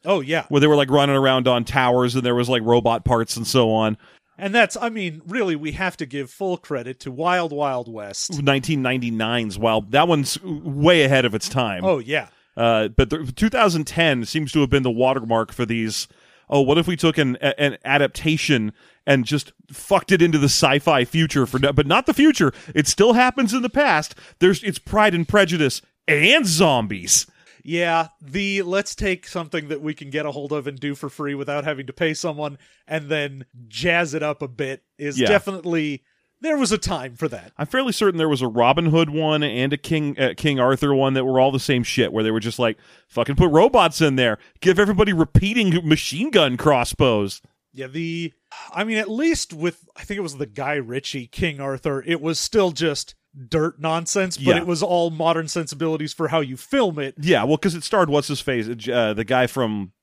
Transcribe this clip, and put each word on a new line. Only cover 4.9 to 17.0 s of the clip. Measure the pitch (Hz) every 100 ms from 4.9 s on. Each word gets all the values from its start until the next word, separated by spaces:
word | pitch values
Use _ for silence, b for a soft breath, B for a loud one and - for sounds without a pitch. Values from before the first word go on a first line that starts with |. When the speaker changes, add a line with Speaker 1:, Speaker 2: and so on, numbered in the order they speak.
| 220 185 156 170
Speaker 1:
really, | 226 196 156
we | 151
have | 143 185 -
to | 143
give | 139 131
full | - 196 175
credit | - 139 120 131
to | 139
Wild | 127 165 180 170
Wild | 147 143 131 117
West. | 113 104 101 - 156
Speaker 2:
Nineteen | 139 139 127 151
ninety-nine's | 127 131 120 113 110 120 110 95
Wild, | 113 110 104
that | 135 175
one's | 160 131 -
way | 185 147 165 139 151 175
ahead | 135 135 123
of |
its | 107 -
time. | 135 117 92
Speaker 1:
Oh, | 190 156
yeah. | 117 147 110 b b -
Speaker 2:
Uh, | 117 110 110
but | 113 123
the, | 156 127 -
two | 220
thousand | 254 214 165 147
ten | - 165 131 113
seems | 160 143
to | 156
have | 139
been | 139
the | 127
watermark | 117 127 135 113 113 110
for | - 117
these, | 117 110 104 - b b b b
"Oh, | 143
what | 131 151
if | 170
we |
took | 170